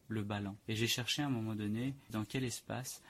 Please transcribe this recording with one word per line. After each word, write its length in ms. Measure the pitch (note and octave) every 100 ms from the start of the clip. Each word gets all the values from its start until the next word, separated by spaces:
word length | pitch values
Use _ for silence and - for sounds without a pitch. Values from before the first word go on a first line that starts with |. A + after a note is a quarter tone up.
| -
le 160 | A2
ballon. 320 | G#2 G#2 G2+ G2+ -
Et 60 | A2
j'ai 100 | A#2
cherché 340 | - A#2+ -
à 40 | D3
un 60 |
moment 220 | A#2+ A2
donné 420 | G#2+ G#2 A2 C3+ C#3 -
dans 120 | A2
quel 220 | G#2 C3+ B2+
espace 560 | - - A2+ C3 -